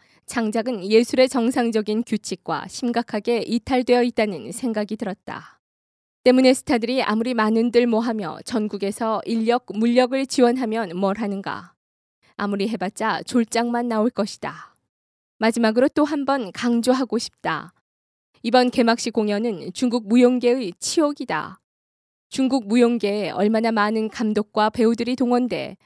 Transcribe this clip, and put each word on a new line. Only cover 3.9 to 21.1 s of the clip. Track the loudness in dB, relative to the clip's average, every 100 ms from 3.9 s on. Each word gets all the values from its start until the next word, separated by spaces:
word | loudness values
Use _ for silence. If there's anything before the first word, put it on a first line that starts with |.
| 2
있다는 | 2 0 -2 -4 -10
생각이 | -6 -4 -4 -6 -6
들었다. | -8 -10 -12 -14 -16 _ _ _ _ _ _ _
때문에 | 4 6 6
스타들이 | 4 0 -2 0 -2
아무리 | 0 -2 -2
많은들 | 0 2 2 2 2 2
모하며 | 2 0 -4 -6 -10
전국에서 | -6 -4 -4 -4 -6 -4 -2 -2
인력, | -2 -2 0 0 -2
물력을 | -2 2 4 2 0 -2
지원하면 | 4 4 4 -2 -4 -4 -2
뭘 | -2 -2
하는가? | -4 -6 -8 -10 -14 _ _ _ _ _ _ -6
아무리 | -4 -2 -2
해봤자 | -2 -6 -4 -2 -2
졸작만 | 0 0 0 0 0 -2 -2
나올 | 0 0
것이다. | 0 -6 -6 -12 -12 -20 _ _ _ _ _ _ -2
마지막으로 | 0 2 2 4 2
또 | 2
한 | 0 0
번 | 0 -2 -4
강조하고 | -4 0 0 2 0 0 -4
싶다. | -6 _ -6 -6 -8 _ _ _ _ _ _ _
이번 | 2 2 2
개막식 | 2 2 2 -2
공연은 | -2 -2 -2 -4 -6 -8
중국 | -4 -2 -2 2
무용계의 | 6 6 4 0 0 -4 -8
치욕이다. | -4 0 0